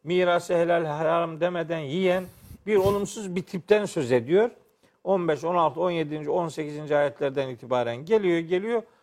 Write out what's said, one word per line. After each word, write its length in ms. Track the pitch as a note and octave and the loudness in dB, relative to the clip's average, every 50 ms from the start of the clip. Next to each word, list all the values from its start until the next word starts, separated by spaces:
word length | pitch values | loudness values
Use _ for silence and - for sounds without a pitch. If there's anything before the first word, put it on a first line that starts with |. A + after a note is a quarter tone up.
| - | -6
mirası 500 | D3+ F3+ F3+ F3+ F3 F3 F3 E3+ - F3 | -2 0 2 4 4 4 2 2 2 2
helal 320 | E3+ E3+ E3+ E3+ E3+ E3 | 2 4 4 2 2 0
haram 540 | D3+ D3 D3+ D#3+ D#3 E3+ E3+ E3+ E3 E3 D3+ | -2 -2 -2 0 0 2 0 0 -2 -2 -2
demeden 400 | E3 F3+ F3+ E3+ E3 D#3 E3 D#3+ | -2 -2 -2 -2 -4 -4 -4 -6
yiyen 440 | D3+ C3+ D3 F#3 F#3+ F3+ F3+ F#3+ F#3 F3+ - - - - - - - G3 | -6 -4 -2 0 2 2 2 0 -2 -8 -14 -20 -20 -20 -20 -12 -4 0
bir 80 | G#3+ | 2
olumsuz 600 | G3 F#3+ G3+ G3+ G3+ G3+ - - A3+ G#3 F#3 F3 | 4 4 4 2 0 -2 -6 -8 -10 -10 -8 -6
bir 80 | F#3+ - | -6 -6
tipten 420 | - - F3 - - G#3 G#3 G3+ | -6 -8 -4 2 2 2 2 2
söz 260 | - - E3+ C3 A#2 | 0 -4 -2 0 2
ediyor. 380 | B2+ B2 A#2 C3 E3+ G3+ A#3 A#3+ - - _ _ _ _ _ _ _ _ - | 2 2 2 2 2 2 2 2 -2 -8 _ _ _ _ _ _ _ _ -4
On 240 | F#3 G3 F#3 E3+ D#3+ | 0 0 0 2 0
beş, 160 | D3+ C3 D#3 | -2 -2 -2
on 120 | E3 F3+ | 0 2
altı, 260 | F3 D#3+ D3+ B2+ D#3+ | 2 2 2 2 0
on 100 | F3 F3+ | -2 0
yedinci, 380 | F3 E3 D#3 D3 D#3 D#3 D3+ D3 | 0 -2 -2 -4 -6 -6 -4 -2
on 180 | C3 - E3+ D#3+ | 0 0 0 -2
sekizinci 500 | - D#3 D#3 D3 D3 D3 D3+ C#3+ D3 C#3+ | -4 -6 -8 -8 -8 -8 -4 0 2 2
ayetlerden 520 | C#3+ C#3 - - C#3+ C#3 C3+ C#3+ C3+ C3 | 2 2 0 -2 -4 -2 -2 -2 -4 -4
itibaren 560 | B2+ A#2 C3 A#2+ B2+ B2 A#2+ A#2 A#2 B2 D3+ | -6 -10 -6 -2 -2 0 0 -2 -4 -6 -2
geliyor, 340 | F3 A3 A3 G3 F3 E3+ E3+ | 2 2 2 4 4 2 2
geliyor. 440 | E3 D#3+ F3+ F#3 G3+ A3+ A#3+ A3 G#3+ - _ _ | 0 0 -2 -2 0 0 -2 -4 -4 -6 _ _